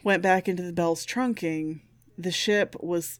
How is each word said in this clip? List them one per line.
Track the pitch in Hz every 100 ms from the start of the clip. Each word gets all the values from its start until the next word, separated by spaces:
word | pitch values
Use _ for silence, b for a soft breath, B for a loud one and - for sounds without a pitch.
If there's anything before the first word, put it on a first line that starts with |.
went | 202 190
back | 190 185 190
into | 180
the | 180
bell's | 175 170 165 -
trunking, | 247 247 220 165 156 156 160 - _ _ -
the | 180
ship | - 214 208 - -
was | 170 175 -